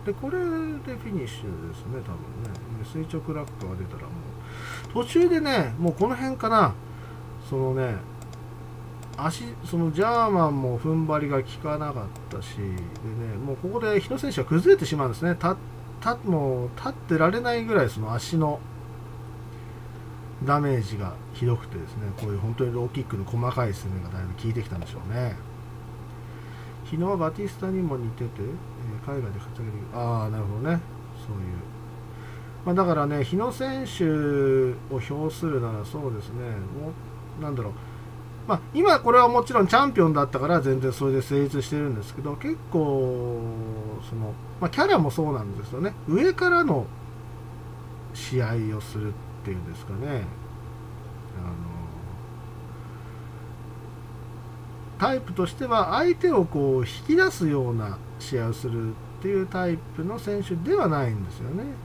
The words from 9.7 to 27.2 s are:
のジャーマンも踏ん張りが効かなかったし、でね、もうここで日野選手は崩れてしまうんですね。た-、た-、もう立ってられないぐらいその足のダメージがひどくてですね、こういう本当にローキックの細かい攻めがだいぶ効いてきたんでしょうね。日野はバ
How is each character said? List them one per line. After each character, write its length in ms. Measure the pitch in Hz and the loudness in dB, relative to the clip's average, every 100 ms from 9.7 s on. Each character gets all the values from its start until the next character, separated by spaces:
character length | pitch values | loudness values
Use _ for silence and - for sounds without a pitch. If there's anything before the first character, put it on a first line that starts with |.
| 170 | 2
の 120 | 165 | 2
ジ 120 | 151 | 4
ャ 260 | 220 233 220 | 4 6 6
ー 20 | |
マ 180 | 190 160 | 6 6
ン 120 | 139 | 4
も 180 | 131 120 | 2 0
踏 140 | 156 | 2
ん 140 | 160 156 | 2 4
張 120 | 151 | 2
り 120 | 147 | 2
が 120 | 135 | 0
効 60 | 127 - | 0 -6
か 160 | 151 151 | -4 -2
な 160 | 147 | -2
か 80 | 123 | -4
っ 20 | 101 - - | -8 -10 -10
た 140 | - | -8
し、 140 | - - | -8 -6
で 60 | |
ね、 140 | 98 90 87 - 113 113 113 101 | -4 -4 -6 -8 -6 -6 -4 -4
も 120 | 139 | -4
う 20 | 131 | -4
こ 120 | 180 | -2
こ 120 | 233 | 0
で 180 | 220 202 | 4 2
日 100 | - | 2
野 80 | 269 | -2
選 120 | 285 | -2
手 120 | - | -2
は 40 | - | 4
崩 280 | 160 349 | 6 10
れ 40 | 392 | 8
て 60 | |
し 100 | 143 151 | 8 0
ま 100 | 131 | 0
う 20 | |
ん 40 | |
で 60 | 110 | 2
す 60 | |
ね。 120 | 170 175 | 0 2
た-、 200 | 170 190 - - - - | 2 0 -6 -12 -12 -2
た-、 140 | 220 240 | -2 0
も 420 | 208 165 139 127 123 | 2 2 4 0 -2
う 40 | - | -4
立 120 | 254 | -6
っ 20 | |
て 240 | - - 160 | -6 0 6
ら 140 | 160 | 6
れ 100 | 226 | 6
な 140 | 240 | 2
い 100 | 240 | 0
ぐ 100 | 226 | 4
ら 100 | 208 | 4
い 40 | 117 | 4
そ 120 | 110 | 0
の 120 | 110 | -2
足 240 | 120 - 165 | -2 0 2
の 240 | 151 147 - - - - - - - - - - - - - - - - - - | 2 0 -6 -12 -12 -12 -12 -12 -12 -12 -12 -12 -12 -12 -12 -12 -12 -12 -12 -4
ダ 160 | 131 147 | 2 4
メ 160 | 143 127 | 6 2
ー 60 | |
ジ 160 | 101 107 | 2 -4
が 160 | 92 - - | -4 -6 -12
ひ 140 | - 120 | 0 2
ど 100 | 117 | 2
く 100 | - | -2
て 100 | 90 | -8
で 80 | 80 | -8
す 100 | 113 | -6
ね、 160 | 104 95 | -6 -4
こ 60 | 107 | -4
う 40 | |
い 40 | |
う 40 | 101 | -2
本 160 | 110 | -2
当 100 | 117 | 0
に 100 | 123 | 0
ロ 100 | 120 | 0
ー 60 | 120 | -2
キ 100 | 143 | -4
ッ 60 | 127 | -4
ク 100 | 101 | -6
の 80 | |
細 140 | 95 117 120 | -2 0 0
か 160 | 127 113 | 0 0
い 60 | |
攻 220 | 95 95 | -2 -4
め 80 | 92 | -6
が 80 | 87 | -6
だ 100 | 92 | -6
い 40 | 90 | -6
ぶ 80 | |
効 140 | 92 113 | -4 -2
い 40 | |
て 100 | 113 | -2
き 60 | 104 | -4
た 80 | 90 | -6
ん 40 | |
で 60 | 85 | -6
し 80 | |
ょ 40 | - 87 | -8 -4
う 60 | |
ね。 200 | 117 123 92 - - - - - - - - - - - - - - | -2 -2 -4 -10 -12 -12 -12 -12 -12 -12 -12 -12 -12 -12 -12 -12 -12
日 140 | - 160 | -6 0
野 100 | 180 | 2
は 80 | |
バ 140 | 196 | 2